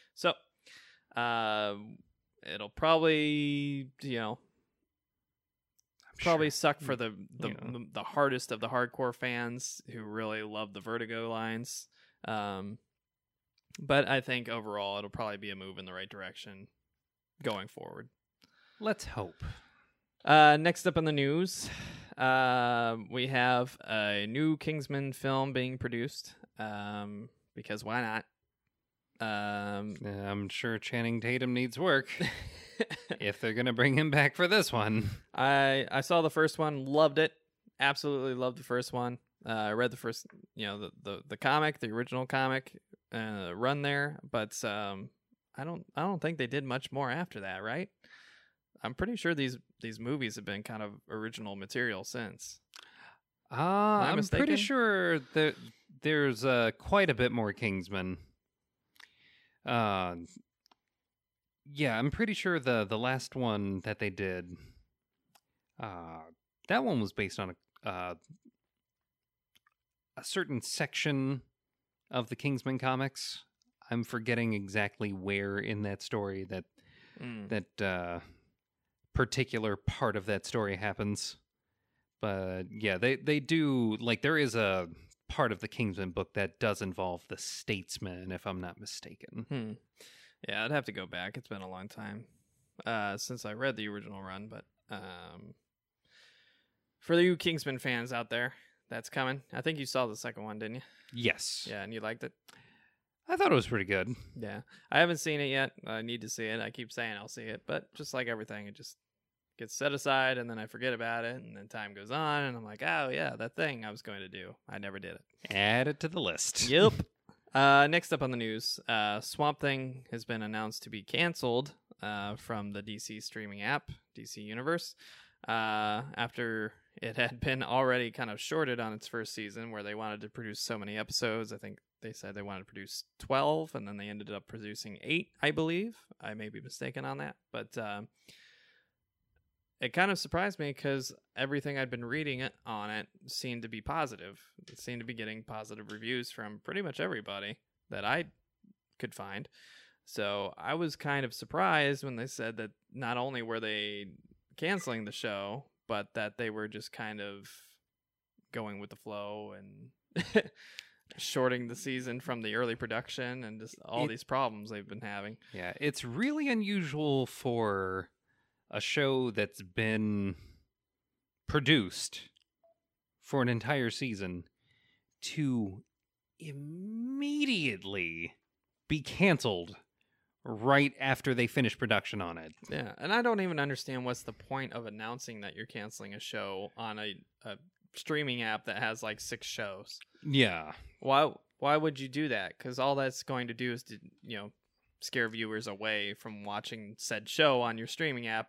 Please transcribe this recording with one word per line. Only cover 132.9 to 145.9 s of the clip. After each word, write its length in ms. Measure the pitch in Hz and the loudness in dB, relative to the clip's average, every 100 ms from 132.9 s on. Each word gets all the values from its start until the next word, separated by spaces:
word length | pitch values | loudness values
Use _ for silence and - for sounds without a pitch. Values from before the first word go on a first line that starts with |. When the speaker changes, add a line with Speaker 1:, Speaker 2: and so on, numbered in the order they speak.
| - - - | -12 -12 -10
Speaker 1:
twelve, 560 | - 135 143 156 160 | 0 2 4 2 -2
and 120 | 123 101 | -8 -8
then 100 | 104 | -8
they 120 | 101 | -8
ended 220 | 104 104 | -8 -8
up 160 | 104 - | -10 -10
producing 500 | 113 104 107 107 98 | -12 -10 -10 -10 -8
eight, 260 | - 160 - - | -2 -2 -2 0
I 80 | 147 | 0
believe. 460 | 151 160 170 220 220 - - | 2 0 0 -2 -8 -20 -14
I 140 | 107 | -10
may 140 | 107 107 | -8 -10
be 120 | 107 | -12
mistaken 440 | 127 - 131 131 | -14 -8 -8 -6
on 140 | 135 139 | -6 -6
that, 180 | 143 - _ | -8 -12 _
but, 240 | 117 107 - | -10 -8 -6
um, 300 | 107 101 113 _ - - - _ _ _ _ _ _ _ _ _ _ _ _ - | -6 -6 -10 _ -20 -20 -20 _ _ _ _ _ _ _ _ _ _ _ _ -6
it 140 | 127 | -2
kind 160 | 170 196 | 2 4
of 80 | 185 | 2
surprised 400 | - 165 196 185 | 0 0 -2 -2
me 160 | 147 | -6
'cause 380 | 135 143 139 131 - _ - | -4 -2 -2 -4 -10 _ -4
everything 420 | 135 143 147 139 | -2 -2 -2 -4
I'd 100 | 127 | -4
been 140 | 120 | -4
reading 360 | 120 139 147 127 | -4 -2 -2 -2
it, 140 | 131 - - | -4 -8 -8
on 240 | 110 104 | -6 -4
it 180 | 107 - _ 127 | -6 -6 _ -10
seemed 360 | - 131 120 | -6 -4 -6
to 60 | 113 | -8
be 120 | 110 | -8
positive. 720 | - 156 143 107 90 101 - - - | -4 -2 -2 -4 -14 -16 -20 -20 -20
It 100 | - | -14
seemed 220 | - 123 | -8 -8
to 60 | 117 | -8
be 80 | |
getting 280 | 117 107 110 | -6 -6 -8
positive 480 | 113 110 107 107 107 | -10 -10 -10 -12 -12